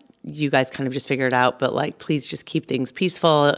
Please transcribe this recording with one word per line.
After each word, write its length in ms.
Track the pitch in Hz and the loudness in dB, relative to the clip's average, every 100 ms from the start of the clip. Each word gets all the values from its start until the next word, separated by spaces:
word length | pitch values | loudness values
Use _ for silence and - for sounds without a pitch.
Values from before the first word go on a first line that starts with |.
| _ _ | _ _
you 280 | - 147 147 | -14 -6 0
guys 200 | 135 127 | 2 0
kind 160 | - 135 | -4 -4
of 60 | |
just 160 | 135 - | -4 -4
figure 180 | 135 131 | -2 0
it 60 | |
out, 260 | 127 127 - | 2 2 2
but, 160 | 131 | -2
like, 240 | - 147 - | 0 -4 -6
please 280 | - 151 - | -4 -4 -4
just 200 | 151 - | -8 -6
keep 200 | 160 - | -6 -4
things 260 | 131 127 | -4 -4
peaceful. 640 | - 185 - 165 151 147 | -2 -2 2 4 6 4